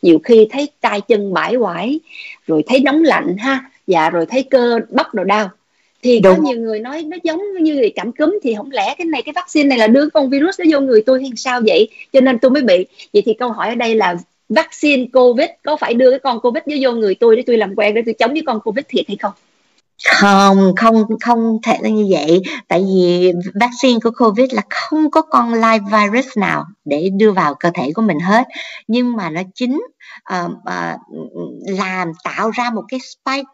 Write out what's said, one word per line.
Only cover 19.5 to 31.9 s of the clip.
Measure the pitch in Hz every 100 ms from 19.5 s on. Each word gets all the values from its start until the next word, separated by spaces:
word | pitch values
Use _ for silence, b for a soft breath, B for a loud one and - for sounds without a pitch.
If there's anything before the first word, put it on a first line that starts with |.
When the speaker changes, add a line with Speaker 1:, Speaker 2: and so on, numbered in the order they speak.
| _ _ _ _ _ - -
Speaker 2:
Không, | 202 196 196 196 190 185
không, | 226 226 214 220
không | 240 233 226 220
thể | 233 -
là | 214
như | 214 202
vậy. | 175 147 175 190 294 -
Tại | 170 190 190
vì | 180 175 185 175 190 196
vaccine | 240 247 262 240
của | 233 226
covid | 233 202 254
là | 240 -
không | - - 302 302
có | 311
con | 320 262 240
live | 233 226 220 202
virus | 214 208 226 262 -
nào | 180 156 156 - -
để | 143 180
đưa | 190 214
vào | 190 156 139
cơ | 175
thể | 175 131 170
của |
mình | 226 151
hết. | 175 214 247 B B B -
Nhưng | 226 247 233
mà | 175
nó | 160 185
chính, | - 247 285 494 _ B B
ờ, | - 185 175 - -
ờ, | 90 85 80 _ - 76 - 85 - -
làm | 190 190